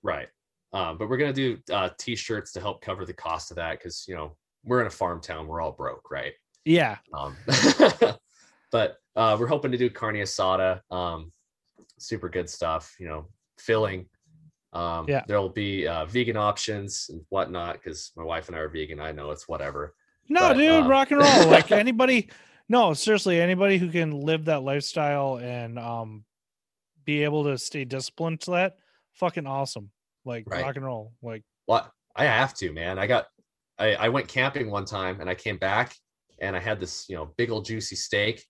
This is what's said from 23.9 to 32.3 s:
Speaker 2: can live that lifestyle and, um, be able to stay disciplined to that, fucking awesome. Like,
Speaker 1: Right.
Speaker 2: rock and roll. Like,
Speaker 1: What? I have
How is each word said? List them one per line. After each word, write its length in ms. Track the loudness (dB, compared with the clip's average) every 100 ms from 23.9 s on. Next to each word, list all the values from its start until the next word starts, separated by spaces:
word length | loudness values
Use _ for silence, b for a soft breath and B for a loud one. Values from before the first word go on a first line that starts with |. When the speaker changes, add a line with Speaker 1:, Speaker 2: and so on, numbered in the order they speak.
Speaker 2:
can 300 | 0 0 -2
live 220 | 0 0 2
that 160 | 0
lifestyle 760 | 0 -2 -2 -2 0 0 0 -4
and, 400 | -6 -8 -8 -8
um, 460 | -8 -8 -8 -12 -20 _ _ _ _ _ _ _
be 200 | -4 0
able 200 | 0 0
to 140 | 0 -2
stay 260 | -6 -8
disciplined 560 | -6 -8 -8 -6 -6 -6
to 100 | -2
that, 260 | 0 0 -4 _ _ _
fucking 320 | _ -4 -4 -6
awesome. 440 | -4 -4 -8 -14 _ _ _
Like, 200 | -12 -10 -8
Speaker 1:
Right. 160 | -6
Speaker 2:
rock 120 | -6 -6
and 80 |
roll. 300 | -8 -10 -12 -14
Like, 220 | -12 -12 _ _ 0
Speaker 1:
What? 260 | 0 0 _ _
I 100 | 0
have 300 | 2